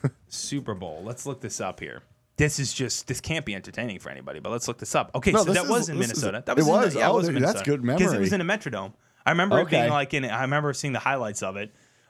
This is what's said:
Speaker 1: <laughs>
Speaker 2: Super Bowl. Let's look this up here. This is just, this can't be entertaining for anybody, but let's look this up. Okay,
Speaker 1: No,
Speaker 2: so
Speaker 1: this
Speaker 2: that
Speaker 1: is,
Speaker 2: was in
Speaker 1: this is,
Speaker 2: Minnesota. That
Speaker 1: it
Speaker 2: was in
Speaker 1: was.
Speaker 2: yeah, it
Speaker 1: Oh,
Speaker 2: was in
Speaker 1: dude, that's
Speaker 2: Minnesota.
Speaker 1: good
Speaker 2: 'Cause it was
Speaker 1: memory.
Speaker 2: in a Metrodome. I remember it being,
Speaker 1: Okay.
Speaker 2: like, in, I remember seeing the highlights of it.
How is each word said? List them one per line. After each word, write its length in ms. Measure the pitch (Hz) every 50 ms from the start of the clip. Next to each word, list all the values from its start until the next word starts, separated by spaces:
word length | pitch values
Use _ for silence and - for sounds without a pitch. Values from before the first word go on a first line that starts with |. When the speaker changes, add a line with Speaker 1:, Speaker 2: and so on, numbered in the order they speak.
| - 139
Speaker 1:
<laughs> 180 | - _ _ -
Speaker 2:
Super 460 | - - - - 139 139 117 113 104
Bowl. 280 | 90 92 85 78 80 90
Let's 220 | 113 120 120 -
look 160 | 143 135 123
this 200 | - 107 - -
up 180 | 107 92 90 -
here. 240 | - 71 58 62 - _ _ _ _ _ _
This 240 | - 151 151 147 -
is 140 | 135 120 -
just, 340 | - 131 120 - - - -
this 140 | 127 -
can't 240 | - - 156 165 -
be 80 | 110 101
entertaining 460 | 95 - - - - 120 120 95 85
for 100 | - -
anybody, 300 | 69 67 65 69 71 80
but 100 | - 101
let's 160 | 113 120 - -
look 120 | 113 -
this 160 | - - -
up. 160 | 147 117 - -
Okay, 160 | 131 - 190
Speaker 1:
No, 80 | 185 220
Speaker 2:
so 60 | 196
Speaker 1:
this 80 | - -
Speaker 2:
that 80 | - -
Speaker 1:
is, 40 | 285
Speaker 2:
was 200 | 226 160 156 165
in 80 | 156 -
Speaker 1:
this 80 | - 117
is, 120 | - - -
Speaker 2:
Minnesota. 200 | 98 95 117 -
That 120 | - - 139
Speaker 1:
it 40 |
Speaker 2:
was 60 | 156 147
in 60 | 170
Speaker 1:
was. 220 | 214 254 185 139
Speaker 2:
yeah, 120 | 117 110 -
it 40 |
Speaker 1:
Oh, 40 | 214
Speaker 2:
was 120 | 226 170 170
in 80 | 135
Speaker 1:
dude, 80 | 139 131
that's 100 | 175 220 98 95 139
Speaker 2:
Minnesota. 20 |
Speaker 1:
good 160 | 147 139 120 120
Speaker 2:
'Cause 140 | 139 180 214 196 -
it 60 | -
was 120 | 98 185
Speaker 1:
memory. 140 | 196 185 170
Speaker 2:
in 40 | 175
a 80 | 208 220
Metrodome. 360 | - 151 113 98 95 98 - _ _ _ _ _ -
I 40 | 131
remember 300 | 160 170 180 202 - 143
it 80 | 180 156
being, 140 | 160 131 117
Speaker 1:
Okay. 80 | 120
Speaker 2:
like, 220 | 147 143 139 135 156
in, 120 | 143 135
I 160 | 117 107 123
remember 320 | 131 131 143 151 147 147 131
seeing 180 | - - 143 127
the 60 | 107
highlights 420 | - 127 139 135 117 107 101 - 104
of 120 | 95 95
it. 160 | 101 104 107 - _ _ _ _ _ _ _